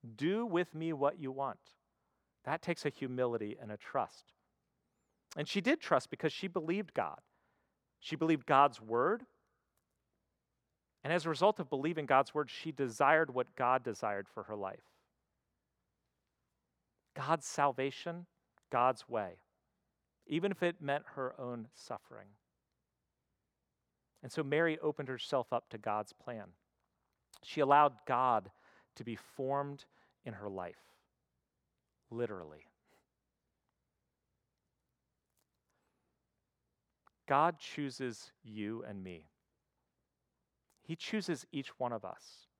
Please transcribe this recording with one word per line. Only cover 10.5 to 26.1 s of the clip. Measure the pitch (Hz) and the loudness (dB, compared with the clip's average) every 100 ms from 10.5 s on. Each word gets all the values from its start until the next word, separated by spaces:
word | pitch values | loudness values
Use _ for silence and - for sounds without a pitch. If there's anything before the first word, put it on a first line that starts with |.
| _ _ _ _ _ | _ _ _ _ _
And | 139 | -2
as | 175 165 | 0 0
a | |
result | 147 190 214 | 4 4 4
of | 139 | -2
believing | 135 151 160 143 | 0 0 -2 6
God's | 135 135 | 6 6
word, | 151 143 | 0 -4
she | - 160 | -6 -8
desired | 139 135 113 139 156 160 | -2 -2 4 6 6 4
what | 127 123 - | 0 -2 0
God | 123 131 | 2 2
desired | 123 104 110 101 101 | 0 -4 -4 -4 -6
for | - | -10
her | 101 | -8
life. | 107 95 - _ _ _ _ _ _ _ _ _ _ _ _ _ _ _ _ _ _ _ _ _ _ _ | -6 -8 -10 _ _ _ _ _ _ _ _ _ _ _ _ _ _ _ _ _ _ _ _ _ _ _
God's | - 135 160 - | -8 0 0 0
salvation, | - 143 127 135 - 175 170 175 _ _ _ _ | 2 2 2 -4 -4 -8 -10 -12 _ _ _ _
God's | 127 123 127 - | 4 4 4 -2
way, | 117 98 87 _ _ _ _ _ _ _ _ - | -4 -4 -10 _ _ _ _ _ _ _ _ -4
even | 151 196 | -2 -2
if | 190 | 0
it | 175 170 | -2 -2
meant | 143 143 - | -4 -4 -4
her | - 127 - | -6 -6 -6
own | 123 120 107 | -8 -8 -12
suffering. | - - 113 _ 113 98 107 _ _ _ _ _ _ _ _ _ _ _ _ _ _ _ _ _ _ | -18 -12 -12 _ -20 -20 _ _ _ _ _ _ _ _ _ _ _ _ _ _ _ _ _ _ _
And | 131 | -8
so | - | -4
Mary | 143 147 165 156 | 0 2 2 2
opened | 156 147 135 | -2 -2 -6
herself | 127 - 139 123 | -8 -2 -2 0
up | 120 _ | -4 _
to | 113 | -8
God's | 110 107 104 | -4 -4 -4